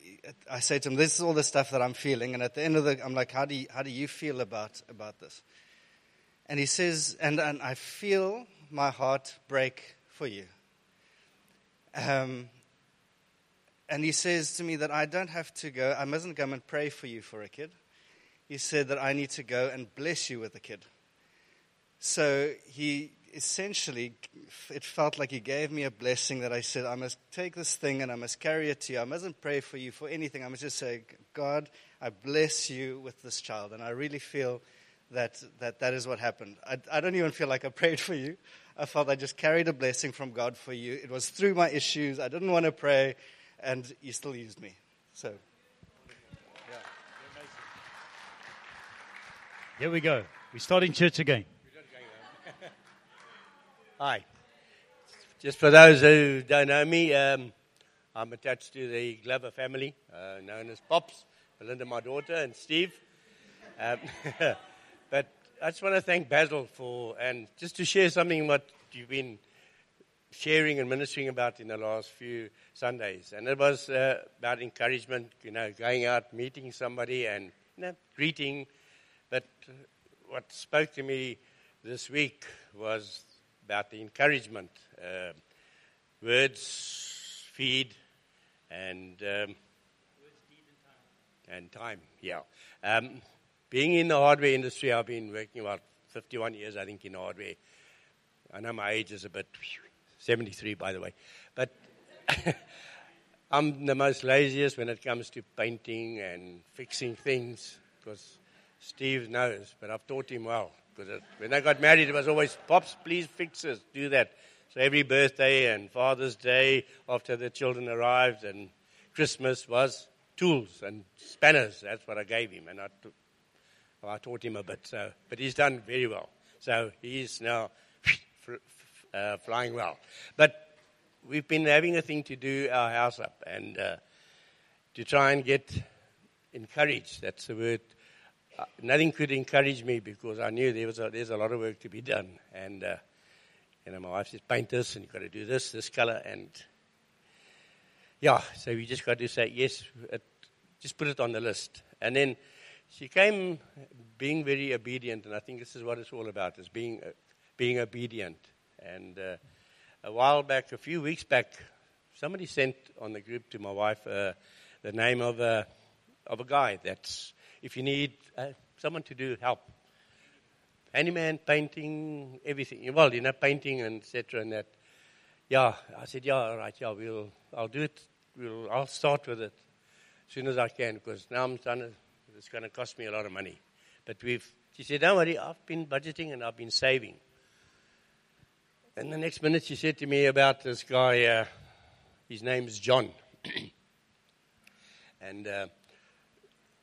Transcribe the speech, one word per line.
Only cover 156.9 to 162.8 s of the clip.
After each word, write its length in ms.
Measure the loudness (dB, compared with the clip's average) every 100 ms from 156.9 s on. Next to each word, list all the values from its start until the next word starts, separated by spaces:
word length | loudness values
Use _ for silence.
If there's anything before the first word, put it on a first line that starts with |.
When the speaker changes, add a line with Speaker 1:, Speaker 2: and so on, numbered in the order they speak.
| -8
Speaker 3:
uh, 60 | -12 -18 _ _ _ -2
being 220 | 0 0
obedient. 600 | -2 -4 -8 -8 -10 -12 _ _ _ _
And, 400 | -18 -18 -16 -12
uh, 180 | -12 -12 _ _ _ _ _ _
a 80 | -8
while 320 | 4 6 6
back, 280 | 2 -2 -2
a 60 | -12
few 240 | -8 -6
weeks 220 | -4 -6
back, 280 | 2 2 2 -8 -20 _ _ _ _
somebody 320 | -10 -8 -8 -6
sent 300 | 0 0 0